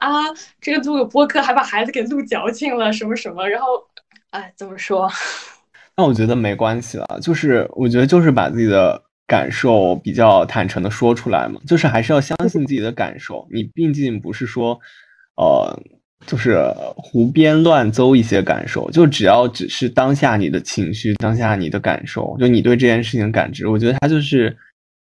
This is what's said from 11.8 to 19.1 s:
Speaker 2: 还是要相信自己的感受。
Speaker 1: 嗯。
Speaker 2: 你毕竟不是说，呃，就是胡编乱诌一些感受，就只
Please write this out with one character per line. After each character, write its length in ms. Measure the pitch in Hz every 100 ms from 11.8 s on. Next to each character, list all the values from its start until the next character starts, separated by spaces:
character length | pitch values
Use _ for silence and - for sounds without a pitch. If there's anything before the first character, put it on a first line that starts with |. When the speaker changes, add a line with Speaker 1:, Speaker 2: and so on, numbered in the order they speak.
| 156
Speaker 2:
还 160 | 113
是 120 | 110
要 80 | 147
相 140 | 139 160 175
信 160 | 175 135
自 80 |
己 60 | 131
的 120 | 110
感 280 | 117 87 -
受。 260 | - - -
Speaker 1:
嗯。 60 | 113
Speaker 2:
你 60 |
毕 280 | 113 - 160
竟 280 | 143 135 107
不 120 | 107
是 140 | 107 117
说， 340 | 123 117 120 - - _ _ _ -
呃， 420 | 80 67 50 50 - _ _ _ -
就 120 | 120
是 220 | 120 92 64 - 67 -
胡 320 | - 120 117
编 340 | 160 156 156
乱 300 | 165 151 110
诌 240 | 113 127 131
一 80 |
些 180 | 110 95
感 260 | 92 60 -
受， 220 | - -
就 160 | 160
只 200 | 156